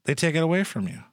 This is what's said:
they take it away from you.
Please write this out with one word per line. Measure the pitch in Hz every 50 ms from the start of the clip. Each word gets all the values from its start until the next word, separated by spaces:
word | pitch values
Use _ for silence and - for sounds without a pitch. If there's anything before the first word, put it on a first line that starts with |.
| -
they | - 143
take | - 175 165 151
it | 165
away | 165 160 175 190 196
from | - - - 95
you. | 87 82 - - -